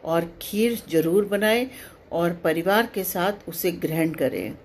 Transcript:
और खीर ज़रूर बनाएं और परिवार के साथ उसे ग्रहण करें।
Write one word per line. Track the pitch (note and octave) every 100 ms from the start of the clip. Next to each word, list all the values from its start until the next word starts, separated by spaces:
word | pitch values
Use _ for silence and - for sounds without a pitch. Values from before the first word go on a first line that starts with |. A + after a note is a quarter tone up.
और | D#3 E3+ E3+ -
खीर | - G3+ A#3 A3+ -
ज़रूर | E3 D#3+ F#3+
बनाएं | G3+ G3+ G#3+ A#3 C4 - - - -
और | E3 E3+
परिवार | F3 E3 D#3+ F3 G#3 A#3
के | G3+
साथ | F#3 F#3 F#3 G3+ -
उसे | E3 F#3
ग्रहण | E3+ D3+ D#3+ D#3+
करें। | D#3 C#3 G2 F#2+ -